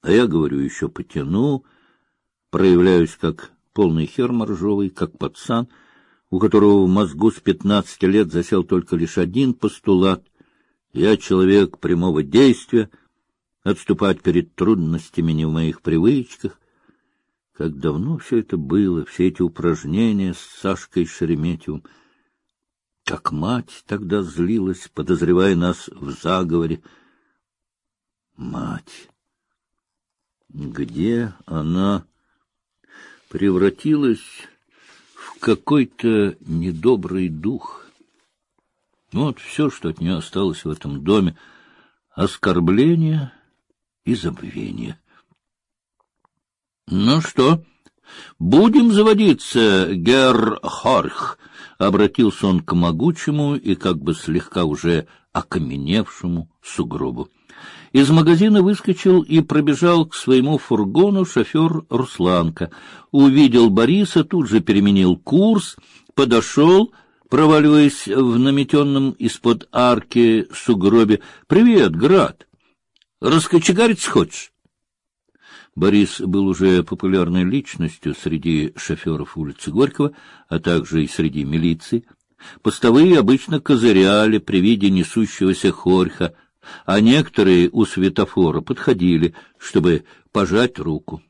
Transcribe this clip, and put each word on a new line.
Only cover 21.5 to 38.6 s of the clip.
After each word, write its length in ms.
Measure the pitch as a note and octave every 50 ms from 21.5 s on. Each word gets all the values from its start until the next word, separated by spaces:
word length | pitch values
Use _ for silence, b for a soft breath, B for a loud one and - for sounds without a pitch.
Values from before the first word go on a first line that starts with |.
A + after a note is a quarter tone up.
| F2 D#2+ - - D2+ D2 _ b b b b b b b b b b b b b _ _ _ _ _ _ _ _ _ _ _
Как 240 | - - - _ -
мать 540 | - D2 D2+ G2+ A#2+ B2 - _ - - _
тогда 340 | _ G#2 G2+ G#2+ F2 G2 G#2 F#2+
злилась, 680 | E2+ - D#2+ F2 F2+ A2 A2+ F#2+ F#2+ F2+ - - - _
подозревая 640 | - D#2 C#2+ F#2 D#2+ E2+ D#2+ F2+ F2+ F#2 G2 F#2+
нас 340 | E2+ E2+ F2+ E2 - - - -
в 160 | - C#2+ C#2
заговоре. 720 | C#2 - - E2 F#2 F#2 F#2 E2 E2 E2+ E2 D#2+ D#2+ D#2+ b b b b b b b b b b b b b _ _ _ _ _ _ _ _ _ _ _ _ _ _ _ _ _ _
Мать! 720 | - C#2 A#1+ - - - - - G1+ _ _ - - - _ _ _ _ _ _ _ _ _ _ _ _ _ _ _ _ _ _ _ _ _ _ _ _ _ _ _ _ _
Где 840 | _ D2 D2 C2+ A#1 C2 C#2+ A#1+ A1+ C#2 E2+ G#2+ A#2 A#2 A#2+ A2 F2+ _ _
она 580 | - F2 D#2+ D2+ D#2 E2+ F2+ F#2+ G2+ G2+ F#2 E2+ _ _ _ _ _ _ _ _ _ _ _ _ _ _ _ _ b b b b b b b b b
превратилась 960 | - - F#2 G2+ F#2 F2+ F#2+ G2 F#2+ _ - D3+ D#3 D3 C#3+ B2+ A2 - - - - - - - _ _ _ _ B B B B B B B B B
в 240 | B B B B _
какой-то 960 | - A#2 A2 - _ - C#3+ D3 B2+ A#2+ _ - - A#2 A2+ G#2+ G2+ G2 - _
недобрый 880 | - D2+ D#2+ E2 E2+ F#2 E2+ D#2+ D#2+ A#2 B2+ G2+ F2 F2+ F#2 F#2+ F#2 F2+
дух. 580 | D#2 D2+ D#2 G#2 C3 - - - - - - _ _ _ _ _ _ _ _ _ _ _ _ _ _ _